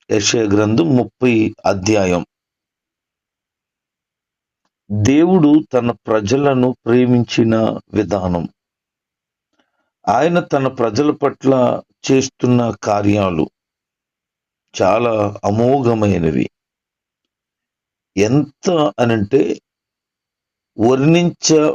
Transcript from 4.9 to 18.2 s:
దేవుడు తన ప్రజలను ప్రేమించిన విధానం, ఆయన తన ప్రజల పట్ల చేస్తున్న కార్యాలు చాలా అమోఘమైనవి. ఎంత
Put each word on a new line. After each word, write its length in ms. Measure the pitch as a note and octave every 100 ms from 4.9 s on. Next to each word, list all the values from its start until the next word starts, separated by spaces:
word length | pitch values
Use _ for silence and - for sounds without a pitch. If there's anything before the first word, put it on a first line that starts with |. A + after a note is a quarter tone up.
దేవుడు 600 | G#2 G#2 D3 E3+ F#3 D3 D3+ -
తన 180 | B2+ A#2+ A2 -
ప్రజలను 640 | A2 G2+ C3+ C#3+ B2+ B2+ B2
ప్రేమించిన 680 | A#2 B2 B2 B2 A2+ - A2+ A2+ A2 A2 -
విధానం, 520 | G#2 F2 G2+ F2+ F2 - _ _ _ _ _ _ _ _ _ _ _ _ _ _ _
ఆయన 340 | - A2+ E3 F3
తన 260 | D#3+ C#3+ C3
ప్రజల 420 | C3 A2+ G#2 D3
పట్ల 420 | D3+ C#3 - C3+ C3 B2 A#2 - _
చేస్తున్న 680 | - C3+ C3+ - B2+ B2 A#2 -
కార్యాలు 600 | A#2 G2+ G#2 G#2 F#2+ D#2+ - _ _ _ _ _ _ _ _ _ _ _ _
చాలా 400 | - F#2+ A2 A#2+ A2 G#2 G#2
అమోఘమైనవి. 1000 | G#2 G#2+ B2 C#3 A#2+ A2+ G#2 F2+ E2 C2 - _ _ _ _ _ _ _ _ _ _ _ _ _ _ _ _
ఎంత 540 | G2